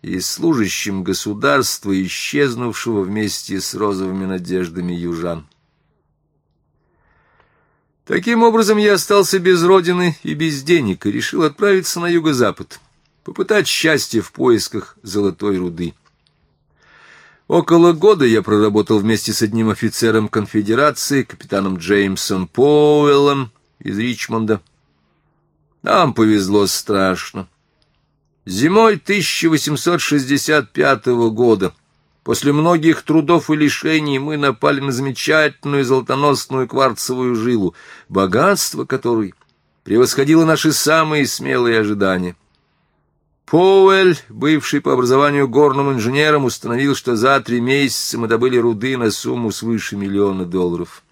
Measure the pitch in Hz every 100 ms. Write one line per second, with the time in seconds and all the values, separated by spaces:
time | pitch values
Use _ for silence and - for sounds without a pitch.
0 | - 92 87 - 165 143 101 - 104 95
1 | 92 92 - 104 135 143 131 - 101 95
2 | 92 - - 147 143 120 120 107 - 107
3 | 95 107 104 - - 95 - - 104 95
4 | 95 95 95 92 87 92 87 82 87 87
5 | 87 82 87 82 76 _ _ _ _ _
6 | _ _ _ _ _ _ _ _ _ _
7 | _ _ _ _ _ _ _ _ _ _
8 | _ - 202 233 233 226 202 214 208 196
9 | - 202 185 196 175 180 170 190 175 180
10 | 180 151 - 151 160 143 139 175 113 92
11 | 104 117 117 - 156 143 202 190 - 175
12 | 175 170 160 135 113 87 - - _ _
13 | _ _ - - 190 214 - - 160 147
14 | - 113 95 - 127 113 - 107 - _
15 | 104 95 101 85 104 95 90 82 87 -
16 | _ _ _ _ _ _ _ _ _ _
17 | - - - _ _ 165 - 170 175 165
18 | 196 202 131 110 98 107 107 104 98 110
19 | 104 110 - 104 107 113 110 101 113 -
20 | 117 110 107 110 104 110 104 113 147 131
21 | - 139 - - - 101 98 92 82 101
22 | 98 95 - 98 90 - 139 151 151 147
23 | 147 139 143 139 123 _ _ _ - 101
24 | 120 117 - 113 107 104 _ _ _ _
25 | _ _ _ _ _ _ _ _ - -
26 | 160 117 110 107 95 104 98 - - 98
27 | 95 90 - 101 90 _ _ _ _ _
28 | _ _ _ _ - 95 143 202 220 196
29 | - 202 156 - 165 160 147 147 - 175
30 | - 147 131 143 - 151 131 - 139 131
31 | - 120 117 110 120 107 92 - _ _
32 | _ _ - - 143 147 160 170 156 156
33 | - 160 147 170 147 156 147 120 160 156
34 | 151 139 143 151 143 120 151 139 139 123
35 | 139 120 - 156 151 - 143 143 127 131
36 | 117 135 147 135 - 131 127 131 135 110
37 | - 127 127 120 117 120 92 - - -
38 | _ 98 95 101 175 196 - - 127 131
39 | 120 117 101 - _ _ _ _ - 104
40 | 123 - 139 160 160 156 156 139 - 160
41 | 156 151 131 - 135 131 120 113 104 104
42 | 98 92 90 85 _ _ _ _ _ _
43 | _ _ _ _ - 160 185 196 190 190
44 | 190 165 - 107 143 156 - 147 - 131
45 | 123 135 143 143 135 120 147 135 139 135
46 | 110 139 151 151 131 - - 120 143 135
47 | - 117 127 135 117 120 120 139 139 -
48 | - 117 113 113 127 123 120 107 123 131
49 | 113 98 120 123 113 98 113 113 - 101
50 | 98 98 101 95 87 92 90 85 87 -
51 | _